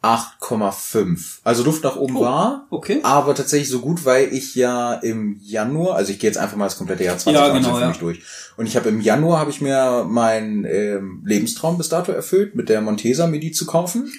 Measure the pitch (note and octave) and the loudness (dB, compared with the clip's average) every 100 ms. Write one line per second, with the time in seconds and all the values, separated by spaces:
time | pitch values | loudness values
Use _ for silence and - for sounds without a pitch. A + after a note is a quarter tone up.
0 | A2 A#2 - - - A2+ G2+ - - A2+ | 2 0 0 -12 -6 -2 -2 -4 -4 0
1 | F#2+ E2+ - - - A#2+ B2+ D#3 C#3 C3+ | 0 -2 -4 -6 0 2 2 0 -2 -2
2 | C3+ B2 A#2 C#3 G#3 C#4 - E3+ - A#3+ | -2 2 2 2 0 -2 -8 -10 -2 -4
3 | D4+ C#3 C#3+ C#3 - D3 C#3 B2 A#2+ E3+ | 2 2 4 0 2 0 0 -4 -2 -2
4 | C3 B2+ C3+ C3 - B2 B2 B2 A#2+ A#2 | 4 4 4 0 -4 0 0 0 -2 -2
5 | A#2 A2 G#2+ G2+ G2+ G#2+ A2 D3+ F3 F#3 | -4 -2 -4 -6 -6 -4 -2 0 0 0
6 | G2 G2 G#2+ G#2 G2+ G#2 G2 - F2 F2+ | -2 0 0 0 -4 -2 -4 -4 -6 -2
7 | F2+ F2+ - D3+ C#3+ C#3 - A#2+ F2 - | -2 0 2 4 6 4 2 2 0 -2
8 | E2+ E2+ - - - - A2+ A#2+ A#2 G#2+ | -6 -6 -12 -18 -18 -8 -2 0 0 2
9 | G#2+ A2+ D#3+ E3 D3+ C#3 C#3+ C3+ C3 B2 | 2 4 4 2 0 -2 0 2 2 2
10 | F2+ A#2 A2+ A2 A2 G#2+ F#2 F#2 G#2 G2+ | 0 2 2 2 -2 -4 -2 0 0 -4
11 | F#2+ F#2 G2 G#2 A#2 - D#3+ E3+ D#3 E3 | -6 -10 0 0 0 -2 -2 -2 0 -2
12 | F3+ - - F#3 G3+ - A#2 A2 G#2+ G#2+ | 0 -4 2 2 2 -2 0 2 2 0
13 | A#2 C3+ E3+ D3+ D#3+ - - E3 F3 A#3 | 0 2 2 0 -4 -6 0 0 0 -4
14 | C#4 | -6